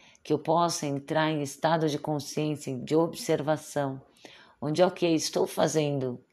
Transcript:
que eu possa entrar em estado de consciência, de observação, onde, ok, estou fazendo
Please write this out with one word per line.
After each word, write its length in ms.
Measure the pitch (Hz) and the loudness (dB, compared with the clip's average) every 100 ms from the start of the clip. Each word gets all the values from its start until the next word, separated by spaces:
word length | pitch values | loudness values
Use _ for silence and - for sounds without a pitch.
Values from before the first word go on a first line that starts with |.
| - _ | -20 _
que 80 | - | -2
eu 80 | 151 | -2
possa 460 | 156 165 170 160 147 | 2 2 2 0 -4
entrar 440 | 139 139 156 156 | -4 -2 0 2
em 120 | 156 | 0
estado 480 | 143 - 160 160 156 | -4 -2 0 2 2
de 100 | 147 | 0
consciência, 800 | - 147 - - 151 143 143 131 | -2 -4 -4 -4 -2 -4 -6 -8
de 180 | 117 151 | 0 2
observação, 1040 | 165 - - 156 143 151 - 147 139 135 - _ - - - _ | 2 -2 -2 0 0 -2 -2 -4 -4 -6 -14 _ -20 -20 -20 _
onde, 200 | 143 151 | -2 2
ok, 320 | 175 180 175 | 2 4 2
estou 320 | 160 - - - | 2 0 0 0
fazendo 760 | - 170 156 147 143 127 123 - | 2 2 2 2 0 -2 -6 -12